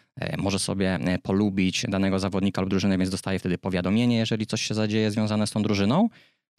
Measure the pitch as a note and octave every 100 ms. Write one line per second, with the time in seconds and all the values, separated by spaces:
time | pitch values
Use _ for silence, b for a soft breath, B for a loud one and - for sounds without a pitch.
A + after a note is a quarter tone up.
0 | b - F2 - G2 F#2+ - G2 F#2+ F2+
1 | E2+ F2+ - G2 G#2+ F#2+ F#2 - - G2
2 | F#2+ F#2+ F#2+ F#2+ G2 F#2+ F#2+ G2 G2 F#2+
3 | F#2 F#2 - F#2 F#2+ F2 G2 F2+ F2+ G#2
4 | A#2+ A#2 A2+ A2 A2 A2 - G#2+ G#2+ A2
5 | G#2+ G#2 G#2+ G#2+ G#2 A2 G#2 G2+ G2 D3+
6 | A3+ b b b _